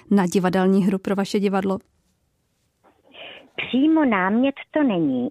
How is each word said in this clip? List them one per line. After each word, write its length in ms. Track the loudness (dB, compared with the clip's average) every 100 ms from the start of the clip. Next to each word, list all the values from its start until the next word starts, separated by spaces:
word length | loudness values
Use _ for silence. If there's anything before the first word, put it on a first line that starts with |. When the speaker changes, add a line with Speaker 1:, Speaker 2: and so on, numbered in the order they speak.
| 0
Speaker 1:
na 160 | 2 2
divadelní 580 | 0 0 2 2 2
hru 140 | 2 -2
pro 160 | -2
vaše 240 | -4 -2 -2
divadlo? 380 | -2 -2 -2 -6 -8 _ _ _ _ _ _ _ _ _ _ _ _ -20 -20 -20 -18 -14 -4
Speaker 2:
Přímo 360 | 0 2 4
námět 500 | 2 2 0 2 0 -2 -6
to 120 | -2
není, 460 | 0 0 0 -2 -4